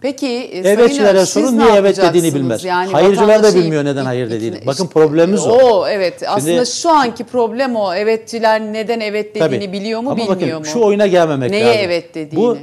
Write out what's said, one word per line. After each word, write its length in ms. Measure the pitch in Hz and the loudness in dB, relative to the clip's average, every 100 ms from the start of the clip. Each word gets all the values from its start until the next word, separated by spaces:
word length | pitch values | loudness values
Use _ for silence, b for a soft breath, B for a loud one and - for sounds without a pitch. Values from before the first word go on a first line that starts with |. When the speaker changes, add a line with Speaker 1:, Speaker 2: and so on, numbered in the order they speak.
Speaker 1:
Peki, 260 | 262 269 269 | -8 -6 -6
e, 320 | 240 262 175 | -6 -8 -4
Speaker 2:
Evetçilere 300 | 185 208 240 | 0 4 4
Speaker 1:
Sayın 280 | 277 208 190 | 4 2 4
Öz, 120 | 180 | 2
siz 160 | - | 0
Speaker 2:
sorun, 140 | 262 226 | 0 2
Speaker 1:
ne 60 | |
Speaker 2:
niye 120 | 226 208 | 4 4
evet 200 | 196 185 | 4 2
dediğini 100 | 180 | 2
Speaker 1:
yapacaksınız? 280 | 175 165 | 2 0
Speaker 2:
bilmez. 300 | 143 131 113 | 0 -2 -4
Speaker 1:
Yani 260 | 180 180 185 | -4 -4 0
Speaker 2:
Hayırcılar 360 | 160 185 196 208 | 2 4 4 4
da 40 | |
Speaker 1:
vatandaşı 240 | 214 214 180 | 4 4 2
Speaker 2:
bilmiyor 260 | 165 151 | 0 0
neden 180 | 143 139 | -2 -4
Speaker 1:
ik-, 40 | 135 | -4
Speaker 2:
hayır 180 | 123 117 | -4 -4
Speaker 1:
ikna, 100 | 113 | -4
Speaker 2:
dediğini. 180 | 117 | -6
Speaker 1:
işte, 120 | - - | -6 -6
Speaker 2:
Bakın 200 | 139 170 | -4 -2
problemimiz 600 | 156 156 156 170 196 165 | 2 2 4 2 0 2
o. 40 | |
Speaker 1:
o, 380 | 240 254 202 147 | 4 4 4 0
evet. 260 | 202 175 170 | -2 -4 -4
Speaker 2:
Şimdi 120 | - | -4
Speaker 1:
Aslında 340 | 185 147 175 | -2 0 0
şu 260 | 240 - 339 | -2 -2 2
anki 340 | 311 247 233 | 2 2 -4
problem 520 | 233 247 226 233 269 226 | -6 -2 -2 -2 -4 -2
o. 180 | 196 | -2
Evetçiler 680 | 175 214 220 220 226 220 220 | -2 -2 -2 -4 -2 0 0
neden 400 | 214 214 220 233 | -2 -6 -6 -4
evet 340 | 214 208 208 | -4 -6 -6
dediğini 300 | - 160 123 180 | -2 -2 -2 -6
Speaker 2:
Tabii. 60 | |
Speaker 1:
biliyor 280 | 196 208 220 | -8 -6 -6
mu, 100 | 247 | -4
Speaker 2:
Ama 60 | 226 | -4
Speaker 1:
bilmiyor 240 | 220 190 | -4 -2
Speaker 2:
bakın, 180 | 175 160 | -4 -6
Speaker 1:
mu? 60 | |
Speaker 2:
şu 160 | 156 240 | -6 0
oyuna 260 | 214 202 208 | 0 2 2
gelmemek 440 | 175 165 139 123 | 2 2 0 -2
Speaker 1:
Neye 140 | 202 226 | 0 0
Speaker 2:
lazım. 140 | 220 | 0
Speaker 1:
evet 300 | 185 170 170 | 0 -4 -6
dediğini? 300 | 165 151 151 | -12 -6 -2
Speaker 2:
Bu 140 | 233 147 | -2 -2